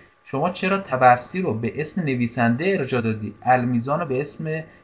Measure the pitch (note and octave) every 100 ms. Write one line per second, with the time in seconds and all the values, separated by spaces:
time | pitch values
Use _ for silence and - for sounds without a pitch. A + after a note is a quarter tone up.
0 | - _ - C#3 E3+ F#3+ F#3 G3 F#3+ C3
1 | B2+ B2 - F3+ F3 A2+ A#2+ - D#3 -
2 | D3+ B2+ A#2 - A#2 A#2+ F3+ F#3 C3 B2+
3 | A2 G#2 G#2+ - B2 B2+ A#2+ A#2+ B2 D3+
4 | E3 C3 D3+ - D#3+ D#3+ D#3+ -